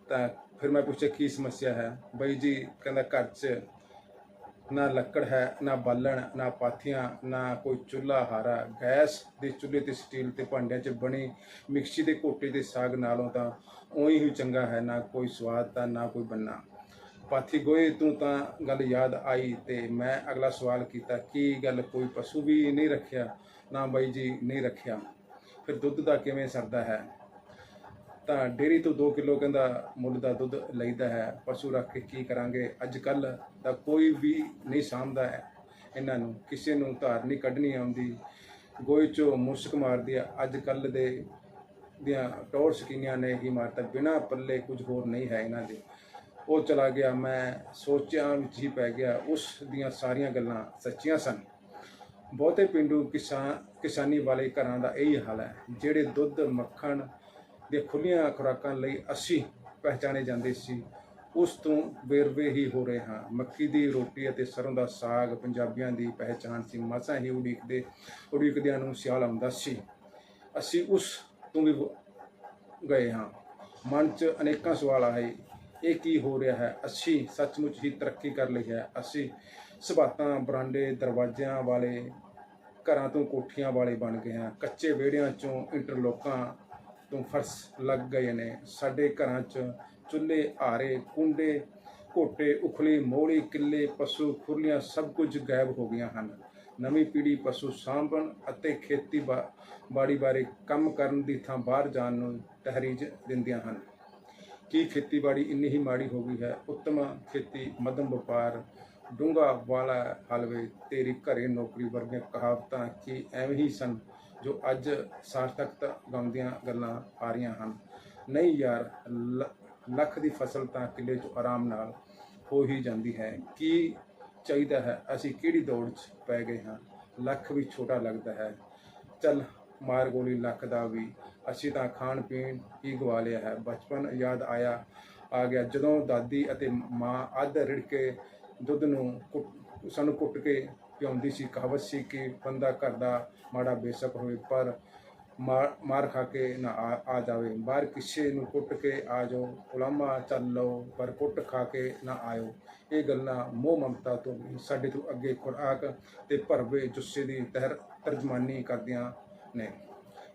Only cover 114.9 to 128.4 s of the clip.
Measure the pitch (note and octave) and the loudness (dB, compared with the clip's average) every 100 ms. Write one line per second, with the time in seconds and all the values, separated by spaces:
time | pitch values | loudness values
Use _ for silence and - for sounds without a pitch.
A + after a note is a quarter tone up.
114.9 | C#3+ - - - C3 B2+ C#3 C3+ - C#3 | -2 -4 -14 -8 -4 -2 -2 -6 -4 -6
115.9 | - - B2+ A#2+ B2+ B2+ B2 B2 A#2+ A#2 | -6 -8 -4 -4 -2 -4 -6 -6 -4 -4
116.9 | A#2+ - - A#2 A#2 A#2+ A2 A2 G#2+ - | -6 -10 -8 -4 -2 -4 -6 -8 -10 -14
117.9 | - - - - C#3+ F3 D3 C3 A#2 A#2 | -20 -20 -18 -2 4 4 4 2 0 -2
118.9 | - A#2+ A#2+ A#2+ B2+ C3 - - - B2 | -10 -8 -6 -2 -2 -4 -10 -20 -18 -4
119.9 | C3 D3+ D3+ D3+ D3 C3 C#3 B2+ B2+ A#2+ | 0 0 0 -2 0 -4 -4 -4 -4 -6
120.9 | - B2+ B2+ B2+ B2+ A#2+ B2 A#2+ A2 A2 | -6 -4 -4 -4 -4 0 0 0 -2 -6
121.9 | - - - - - - C#3 C3+ C3+ A#2+ | -10 -20 -20 -20 -20 0 4 4 2 -2
122.9 | A2+ A#2 A2+ A2 B2 - - D#3+ E3+ E3 | -2 -2 -4 -6 -6 -12 -4 2 4 2
123.9 | - - - - - - C#3+ C#3+ C#3+ A#2+ | -2 -14 -20 -20 -10 0 2 4 2 0
124.9 | - - C3 C#3+ - E3 E3 C3+ A#2+ A#2 | -4 -4 -6 -4 0 2 4 2 0 -2
125.9 | - - - - A#2+ A#2 A#2 G#2+ A2 - | -8 -16 -12 -4 -2 -2 -6 -8 -12 -16
126.9 | - - - B2+ C3+ - C#3+ C#3 - B2 | -20 -18 -6 -4 -4 -2 -2 -2 -4 -2
127.9 | B2+ A2+ A2 A2+ G#2 | 0 -2 -4 -6 -6